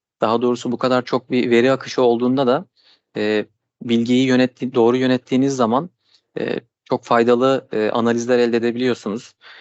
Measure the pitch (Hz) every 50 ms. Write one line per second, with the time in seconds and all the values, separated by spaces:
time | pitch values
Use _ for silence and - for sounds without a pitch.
0 | _ _ _ _ 113 107 113 120 123 123 123 120 - 127 117 - - 127 127 123
1 | 120 - - 123 - - 135 123 123 123 120 117 120 131 135 127 - - - 139
2 | 131 120 117 117 123 123 131 135 135 120 127 160 190 - _ _ _ _ _ _
3 | _ _ - 107 104 107 107 107 101 - _ _ _ _ _ - - 117 117 117
4 | 117 120 123 123 135 131 127 127 127 123 - - 131 123 127 123 113 117 123 127
5 | 131 127 127 123 - - 131 127 135 139 135 127 120 110 117 135 170 185 _ _
6 | _ _ _ _ _ _ - - 117 123 - - - _ _ _ _ - 131 123
7 | - - 123 120 117 120 123 120 131 135 135 127 - _ - 107 107 107 - 120
8 | 113 117 117 117 117 120 127 120 120 117 117 117 113 120 113 120 127 127 113 -
9 | - 110 98 123 - - _ _ - - - -